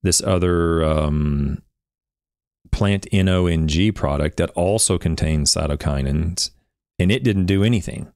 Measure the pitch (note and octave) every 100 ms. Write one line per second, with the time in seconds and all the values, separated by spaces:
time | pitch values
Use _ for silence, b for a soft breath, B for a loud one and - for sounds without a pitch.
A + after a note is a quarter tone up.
0 | F#2+ E2 F#2+ F#2 F2+ E2+ E2+ E2 D#2 D#2
1 | D2+ D2+ D2 C#2+ C#2+ D2 _ _ _ _
2 | _ _ _ _ _ _ _ - G2+ G2+
3 | - - F#2+ F#2 F2 E2 D#2 D#2 G#2 -
4 | C#2+ C#2+ D2+ - E2+ - F2+ A2 - F2+
5 | F2 D#2 D#2 D#2 C#2+ E2 D2+ D2 D#2 C#2
6 | C2+ D2 E2 F2 - _ _ _ _ -
7 | F#2 A#2+ B2+ G2 F#2 G2 G#2 A#2 - -
8 | -